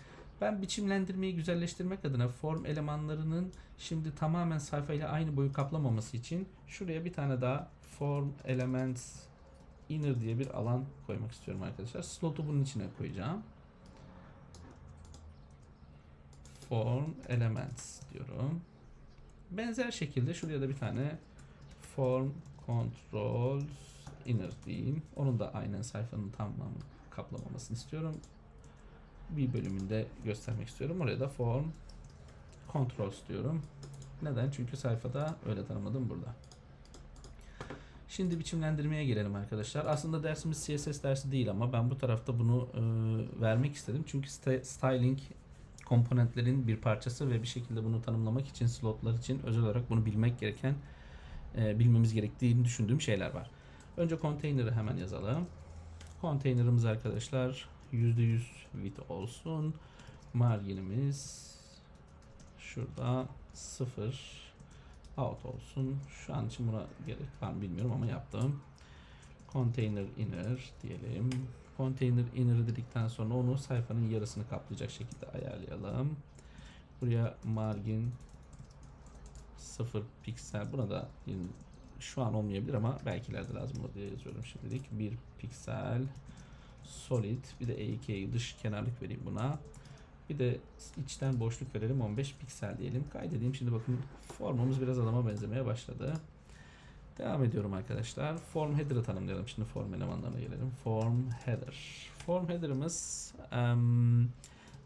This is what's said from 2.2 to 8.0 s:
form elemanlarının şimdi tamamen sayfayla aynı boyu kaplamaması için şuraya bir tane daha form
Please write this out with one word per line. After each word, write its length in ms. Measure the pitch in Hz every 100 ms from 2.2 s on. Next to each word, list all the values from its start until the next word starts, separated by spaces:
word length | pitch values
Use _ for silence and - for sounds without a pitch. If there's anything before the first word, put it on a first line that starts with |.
| 123
form 380 | - 156 160 -
elemanlarının 840 | 151 147 151 151 156 156 165 185 - - -
şimdi 380 | - 160 156 143
tamamen 420 | 156 170 170 156
sayfayla 520 | 147 147 143 151 151
aynı 280 | 156 160 139
boyu 160 | 139
kaplamaması 640 | 139 139 156 135 110 110 113
için 300 | - 170 190 - -
şuraya 380 | - 185 160 170
bir 80 |
tane 280 | 175 139 127
daha 300 | 131 143 - -
form 480 | - -